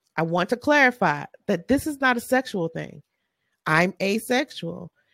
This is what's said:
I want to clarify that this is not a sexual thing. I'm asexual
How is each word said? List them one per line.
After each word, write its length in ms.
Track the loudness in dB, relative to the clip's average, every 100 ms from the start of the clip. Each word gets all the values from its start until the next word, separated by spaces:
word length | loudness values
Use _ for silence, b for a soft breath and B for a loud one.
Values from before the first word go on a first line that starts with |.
| _ -4
I 80 |
want 260 | 0 0 0
to 80 | -2
clarify 680 | 2 4 4 4 0 0 -6 -8 -4
that 200 | -2 0
this 200 | 0 0
is 120 | -2
not 180 | 0 0
a 40 |
sexual 460 | 0 -2 0 -4 -4
thing. 340 | -6 -12 -14 -20 _ _ _ _ _ 0
I'm 280 | 2 2 0
asexual 880 | -2 -2 0 -2 -2 -8 -12 -10 -14 _ _